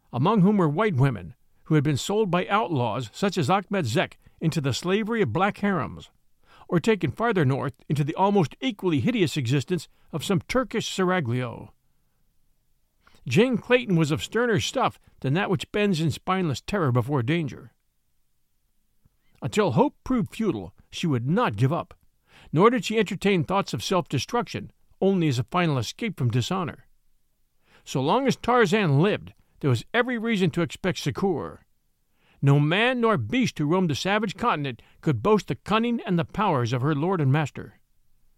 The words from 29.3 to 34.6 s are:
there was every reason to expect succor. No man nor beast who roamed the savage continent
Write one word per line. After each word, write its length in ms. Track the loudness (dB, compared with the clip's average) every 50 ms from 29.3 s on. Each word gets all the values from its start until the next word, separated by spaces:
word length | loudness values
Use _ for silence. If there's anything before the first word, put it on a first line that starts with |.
| -20 _ _ _ _ _
there 100 | 0 0
was 160 | 0 0 -2 -4 -2
every 240 | -2 0 0 -2 -4
reason 320 | -2 -2 0 2 2 0
to 100 | 0 0
expect 380 | -4 -4 -6 -6 -4 -4 -4 -2
succor. 640 | -4 -6 -4 -2 -2 -2 -2 -2 -4 -8 -10 -14 _ _ _ _ _ _ _ _ _ _ _ _ _ _ _ _
No 180 | 4 4 4 4
man 420 | 4 2 2 2 2 0 0 2
nor 160 | 2 2 2 0
beast 400 | -2 -2 0 0 0 0 -2 -2
who 80 | -2
roamed 240 | 0 2 2 2 0
the 60 | -2
savage 400 | -2 -2 -2 0 0 -2 -4 -6
continent 460 | -2 -2 0 0 0